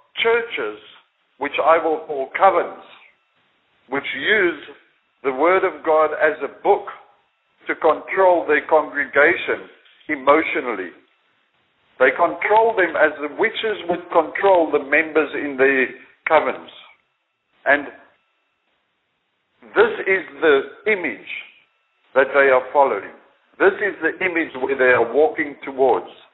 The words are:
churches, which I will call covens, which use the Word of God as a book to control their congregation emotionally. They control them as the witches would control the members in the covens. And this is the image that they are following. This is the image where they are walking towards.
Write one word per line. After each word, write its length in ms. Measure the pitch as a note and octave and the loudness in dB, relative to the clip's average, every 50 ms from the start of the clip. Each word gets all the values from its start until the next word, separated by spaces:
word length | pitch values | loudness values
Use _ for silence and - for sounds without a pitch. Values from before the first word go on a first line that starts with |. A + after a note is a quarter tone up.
| _ _ - - - | _ _ -8 -4 0
churches, 560 | A#3 A#3 A#3 A#3 - - D3+ A#2 G#2+ G#2+ G#2 - - - - _ _ _ _ _ _ _ - | 0 0 0 -2 -6 -8 -8 -8 -8 -10 -12 -18 -20 -20 -20 _ _ _ _ _ _ _ -10
which 200 | C#3 C#3 - - | -10 -6 -6 0
I 240 | C3+ D3+ E3 E3+ D#3 | 2 2 2 2 2
will 160 | D#3+ D#3 - - | 0 -2 -4 -6
call 220 | - D3 C3+ C3 - - E3 | -6 -8 -8 -6 -6 0 2
covens, 440 | F#3 F#3+ F3+ E3 C#3 - - - - - - - - _ _ _ _ _ _ _ _ _ _ _ _ _ _ _ _ - | 4 4 4 2 -2 -4 -8 -16 -20 -20 -20 -20 -20 _ _ _ _ _ _ _ _ _ _ _ _ _ _ _ _ -8
which 180 | C3 C#3 - - B2 | -8 -8 -6 -8 -8
use 460 | C3+ D3 F#3 G#3+ G#3+ F#3 E3+ D#3 C#3+ - - C#3 - _ _ _ _ _ _ _ _ - | -4 -2 0 2 2 2 0 -2 -4 -12 -20 -20 -20 _ _ _ _ _ _ _ _ -6
the 80 | C#3 | -4
Word 320 | C3 C3 D#3 F3 F#3 F#3+ F#3 | 0 2 2 2 4 2 2
of 200 | F3 D#3 C#3+ - | -2 -4 -4 0
God 260 | E3 D#3 D#3 D#3 D3+ D3+ - | 2 4 4 4 2 2 0
as 160 | D#3 D#3 D3 - C#3+ | 0 0 0 -2 -8
a 80 | B2 - - | -10 -10 -2
book 220 | - F3+ G3+ - - - - - - _ _ _ _ _ _ _ _ _ _ _ _ | 0 0 0 0 -2 -8 -16 -18 -20 _ _ _ _ _ _ _ _ _ _ _ _
to 80 | - D3+ | -8 -4
control 680 | - - D#3 D3 F#3 - - - F#3+ F#3+ F3+ F3 D#3+ - | 0 0 0 0 0 -4 -4 0 2 4 4 4 2 0
their 220 | D3+ D3+ D3 - | 0 0 0 2
congregation 1040 | - E3 D3+ D3 C#3 C3+ C#3+ C#3 B2+ - C#3+ D3 E3 F#3 F3 - C3+ A2 - - - _ _ _ _ _ _ _ - | 2 2 2 2 0 -6 -8 -6 0 2 4 4 4 2 0 -2 -4 -6 -6 -8 -14 _ _ _ _ _ _ _ -8
emotionally. 800 | D3+ C3+ B2+ C#3+ D3 D#3+ E3 - - D#3+ C3 B2 A2 F#2+ F2+ E2 - - _ _ _ _ _ _ _ _ _ _ _ _ _ _ _ _ _ _ _ | -8 0 2 4 4 4 2 -2 -4 -4 -4 -6 -6 -6 -8 -10 -14 -20 _ _ _ _ _ _ _ _ _ _ _ _ _ _ _ _ _ _ _
They 140 | - C3 C#3 | 2 2 2
control 640 | - - E3+ E3 D#3+ - - - G#3 A3 A3+ A#3 A3 | 2 2 0 -2 -2 -4 -2 2 2 4 2 2 2
them 160 | F#3+ F3+ E3 D3+ - | 0 0 0 2 2
as 160 | D3+ D#3 C#3 C#3+ | 0 0 0 -4
the 120 | D3 C#3+ C#3 - | -10 -8 -4 -2
witches 400 | G#3 A3+ - - A3 A3 G3+ E3+ E3+ | -4 -2 -2 -4 -6 -6 -6 -6 -6
would 160 | F3 F3 E3+ - - | -6 -6 -6 -6 -2
control 580 | - E3+ D#3 - - - G3 G3 F#3 F3 D#3+ D3 | 0 0 0 0 -2 0 2 2 4 4 2 2
the 140 | D3 C#3 C3+ | 0 -2 0
members 480 | C3+ D3 D#3 D#3+ D#3 D3+ D#3 D3 C3 C#3+ | 0 0 0 0 0 0 -2 -2 -2 -4
in 220 | C#3 C#3+ C#3+ C#3 | -8 -8 -6 -2
the 300 | B2+ C3+ C#3 C3+ C3 B2 - - - - - _ _ - - | 0 2 2 2 2 0 -2 -6 -12 -20 -20 _ _ -2 0
covens. 380 | D#3+ D3 C3+ B2+ F#2+ - - - - - - - _ _ _ _ _ _ _ _ _ _ _ _ _ _ - | 2 2 2 0 -4 -8 -12 -20 -20 -20 -20 -20 _ _ _ _ _ _ _ _ _ _ _ _ _ _ 0
And 220 | C3 C#3+ D3 C#3 B2 - - - _ _ _ _ _ _ _ _ _ _ _ _ _ _ _ _ _ _ _ _ _ _ _ _ _ _ _ _ _ _ _ B2+ G#2+ - | 0 0 0 -2 -6 -16 -20 -20 _ _ _ _ _ _ _ _ _ _ _ _ _ _ _ _ _ _ _ _ _ _ _ _ _ _ _ _ _ _ _ -20 -2 0
this 180 | F3 A3+ A3 - F#3+ F3+ | 2 2 2 0 -4 -2
is 180 | F#3+ F#3+ F#3 D3+ - C#3 C3+ | -2 -2 -2 -4 -8 -4 0
the 500 | D#3+ D#3 C#3 C3+ - - - - - G#3+ | 4 4 4 4 2 -2 -10 -6 -4 -2
image 400 | G#3+ F#3 E3+ C3 G2+ - - - - - - - - _ _ _ _ _ _ _ _ _ _ _ - | -2 -2 -4 -6 -8 -10 -14 -14 -16 -16 -16 -18 -20 _ _ _ _ _ _ _ _ _ _ _ 0
that 120 | C3 C#3 C3+ C#3+ | 2 2 2 2
they 160 | C#3+ C3+ C3+ | 2 4 4
are 140 | C3 B2+ B2+ - - | 4 2 0 0 2
following. 400 | D3 C3+ B2+ A2 G2 F2+ - - - _ _ _ _ _ _ _ | 2 2 2 0 -4 -8 -12 -18 -20 _ _ _ _ _ _ _
This 160 | - E3 G3 G3 - | 0 0 2 2 0
is 160 | G#3+ F#3+ D#3+ - D#3+ | -4 -6 -4 -4 -6
the 100 | D#3 - - F#3+ | -6 -4 -4 -4
image 260 | F3+ E3 E3 D#3 C3 - B2+ | -4 -2 -4 -4 -6 -6 -6
where 160 | C3+ C3+ C3+ | -4 -4 0
they 140 | A#2+ B2+ B2+ | 2 2 4
are 220 | B2 A#2 A2+ A2+ A#2+ | 4 2 0 0 2
walking 420 | C#3+ D#3+ D#3 - - D3+ C#3+ C3+ - - | 2 2 2 0 -4 -8 -8 -10 -12 -14
towards. 460 | C#3+ C3+ B2+ C3+ B2+ G2+ F2 - - - - - _ | -8 -2 0 2 2 2 0 -4 -8 -18 -20 -20 _